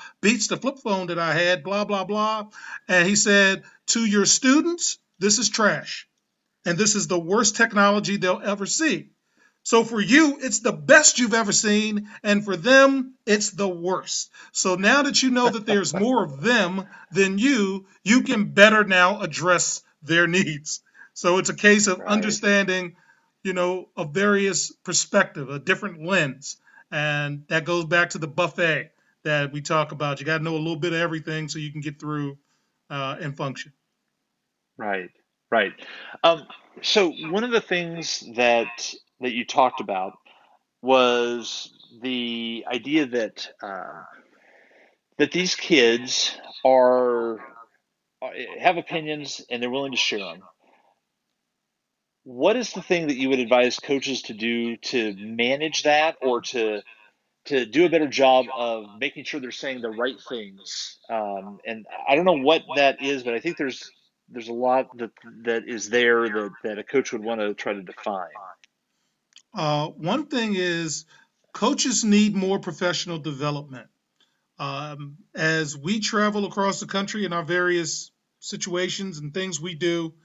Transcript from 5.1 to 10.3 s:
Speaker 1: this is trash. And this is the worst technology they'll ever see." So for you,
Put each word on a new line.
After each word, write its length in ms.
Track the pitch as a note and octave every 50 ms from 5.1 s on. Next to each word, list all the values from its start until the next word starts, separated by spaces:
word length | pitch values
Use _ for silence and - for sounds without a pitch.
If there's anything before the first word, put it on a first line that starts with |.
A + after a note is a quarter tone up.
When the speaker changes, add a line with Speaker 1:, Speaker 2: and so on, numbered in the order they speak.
| _ -
Speaker 1:
this 200 | E3+ G#3 G#3 -
is 100 | A#3 -
trash. 580 | - - G#3+ G3 D#3+ C#3+ - - - - - _ _ _ _ _ _ _ _ _ _ _ -
And 100 | - E3+
this 180 | E3 G#3 G3+ -
is 120 | G#3 E3+
the 120 | D3+ F#3 F3
worst 380 | E3 E3 G3 A3+ B3 - -
technology 600 | - A3+ A3+ G#3+ G#3 G3+ G3+ G3+ G#3 G3+ D#3+ G3+ G3+
they'll 240 | E3+ F#3 F#3 G#3 -
ever 220 | G#3+ G3+ G3+ G3
see." 460 | F#3 - - D#4+ D#4 G#3+ D#3 - - _ _ _ _ _ _ _ _ _ _ -
So 220 | - - A#3 A3+
for 160 | A3+ A#3 A3
you, 380 | G3 D#3+ A#3 D4+ D#4+ D4